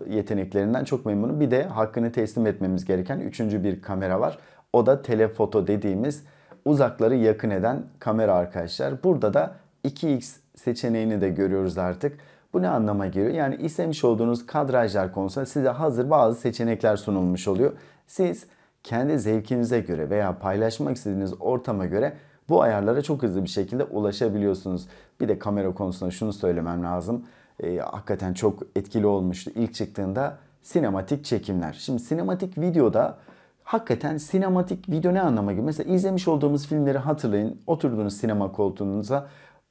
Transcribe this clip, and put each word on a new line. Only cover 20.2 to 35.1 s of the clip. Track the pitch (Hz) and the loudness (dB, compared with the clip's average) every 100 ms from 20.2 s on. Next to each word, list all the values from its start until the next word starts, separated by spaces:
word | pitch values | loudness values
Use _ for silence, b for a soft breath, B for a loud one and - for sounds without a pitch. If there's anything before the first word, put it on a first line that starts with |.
| 98 90 | 0 -2
paylaşmak | 98 101 113 110 147 123 | -2 0 0 0 -4 -4
istediğiniz | 104 95 95 - | -4 -2 -2 -4
ortama | 90 127 123 104 92 | -2 -2 -2 -2 0
göre | 95 139 151 B B - | 0 0 -4 B B 0
bu | 175 | 4
ayarlara | 127 104 101 123 | 4 4 2 0
çok | 143 143 | 0 -2
hızlı | 120 90 | 0 0
bir | 90 | -2
şekilde | - 95 127 | -2 -2 -2
ulaşabiliyorsunuz. | - 104 104 98 113 104 101 92 95 90 - B B _ | -2 0 -2 0 0 2 0 0 -2 -6 -8 B B _
Bir | 110 | -2
de | 92 | 0
kamera | 107 101 95 | 0 -2 -2
konusunda | 92 98 90 92 | -2 -4 -4 -6
şunu | 90 110 | -4 -6
söylemem | 101 95 87 85 87 | -2 0 0 -2 -4
lazım. | 87 90 87 120 B B B B | -4 -4 -4 -6 B B B B
Ee, | 82 87 | -6 -4
hakikaten | - - - 98 92 | -6 -10 -6 -4 -4
çok | 90 107 95 - - | 0 0 0 -6 -6
etkili | 98 113 104 | -4 0 2
olmuştu | 101 92 90 - 107 | 2 0 -4 -8 -4
ilk | 113 | -4
çıktığında | - 101 - 95 98 143 - B B | -4 -8 -6 -4 -2 -4 -6 B B
sinematik | - 175 127 95 95 143 143 | -4 -2 0 -2 -2 -4 -2
çekimler. | 110 - 92 80 - | -4 -2 -2 -2 -6
Şimdi | - 123 | -6 -6
sinematik | - 160 180 185 190 147 | -2 -4 -2 -4 -4 -2
videoda | 175 170 120 110 - - B B B B | 0 4 6 4 0 -2 B B B B
hakikaten | - 226 226 - 147 156 | -4 -4 0 -2 -2 -6
sinematik | 151 190 190 185 180 185 - | -2 0 2 2 0 -4 -4
video | 160 175 | 0 2